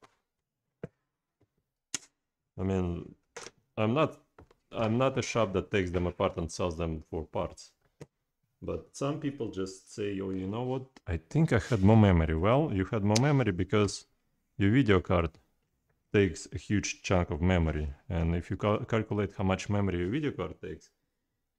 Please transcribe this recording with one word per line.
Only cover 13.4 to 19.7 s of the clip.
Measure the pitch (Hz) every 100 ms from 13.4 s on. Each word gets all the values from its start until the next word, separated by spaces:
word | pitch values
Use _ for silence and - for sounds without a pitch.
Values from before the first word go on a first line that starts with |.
| 110
because | 87 92 107 101 - - _ _ _ _ -
your | 101
video | 123 117 95
card | - 90 82 - _ _ _ _ _ _ _
takes | 107 98 78 -
a | -
huge | - 101 - -
chunk | - 92 87
of | 78
memory. | 90 90 80 76 76 69 -
And | 87 82 85
if | -
you | 98
cal-, | 104 104 -
calculate | 113 107 104 101 -
how |
much | 95 92
memory | -